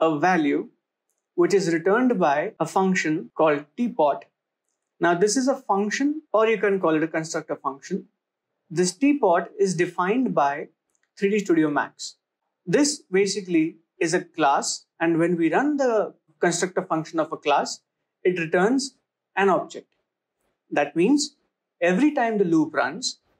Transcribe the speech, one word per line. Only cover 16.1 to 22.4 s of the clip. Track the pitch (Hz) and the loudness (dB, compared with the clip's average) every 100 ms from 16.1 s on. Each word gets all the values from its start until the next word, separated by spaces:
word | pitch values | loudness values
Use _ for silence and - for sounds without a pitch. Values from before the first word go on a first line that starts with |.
| - _ _ | -6 _ _
constructor | 175 170 185 190 | -2 0 -2 -4
function | 180 160 156 165 | -4 -4 -4 -4
of | 151 | -4
a | 151 | -4
class, | 156 160 247 - _ _ _ _ | 0 0 -2 -10 _ _ _ _
it | 185 180 | -2 -2
returns | 160 180 196 269 262 _ _ _ _ - | -2 0 2 0 -4 _ _ _ _ -2
an | 196 | 2
object. | 165 - - - _ _ _ _ _ _ _ _ | 2 -2 -14 -20 _ _ _ _ _ _ _ _
That | 151 147 | -2 -2
means | 165 185 285 - _ _ _ _ _ | 0 2 2 0 _ _ _ _ _
every | 175 185 294 | 0 2 2
time | 294 233 | 2 -2
the | 214 | 0